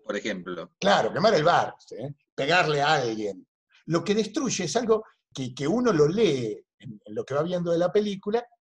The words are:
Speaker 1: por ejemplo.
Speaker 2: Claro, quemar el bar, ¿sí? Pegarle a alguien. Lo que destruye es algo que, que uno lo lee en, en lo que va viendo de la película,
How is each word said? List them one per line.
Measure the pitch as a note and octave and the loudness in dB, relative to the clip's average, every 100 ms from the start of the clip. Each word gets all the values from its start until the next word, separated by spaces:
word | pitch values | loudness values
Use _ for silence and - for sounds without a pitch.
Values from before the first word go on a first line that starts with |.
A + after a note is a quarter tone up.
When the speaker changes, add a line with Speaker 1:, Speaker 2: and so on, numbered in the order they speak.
Speaker 1:
por | - G#2 | -8 -6
ejemplo. | A2+ F#2 F2+ F2+ F2 _ | -4 -6 -8 -10 -12 _
Speaker 2:
Claro, | F#3+ F3 A2 | 2 4 2
quemar | A2+ D#3+ | 2 2
el | E3 | 4
bar, | D#3 D3 G#2 - | 4 4 2 -6
¿sí? | - G2+ C#3 - _ | -16 -12 -12 -14 _
Pegarle | - C#3 F3+ D#3 C#3+ | -6 2 2 2 2
a | C#3+ | 2
alguien. | D#3 A#2+ G#2+ G#2 F2+ - _ _ _ - | 2 0 -2 -6 -8 -18 _ _ _ -2
Lo | E3 | -2
que | - | 0
destruye | G#3 G#3+ D#4 C4 - | 0 -2 -2 -2 -2
es | F3 A#3 | -2 -2
algo | A3+ G#3+ - _ _ | 2 0 -2 _ _
que, | - B2+ | -10 -10
que | B2+ C#3+ | -4 -2
uno | A3+ B3 | 0 2
lo | D#3+ D3 | 4 4
lee | G3+ G3+ C3+ A2 G2+ - _ | 4 2 2 -4 -8 -14 _
en, | - G#2 | -18 -16
en | - | -10
lo | A2 | -10
que | A2 | -4
va | C#3 | -4
viendo | E3 F3+ E3+ | -2 -2 0
de | E3+ | 0
la | F3 | 2
película, | G#3 G#3 G3 G#3 A#3 A#3+ _ | 0 -2 -4 -4 -4 -4 _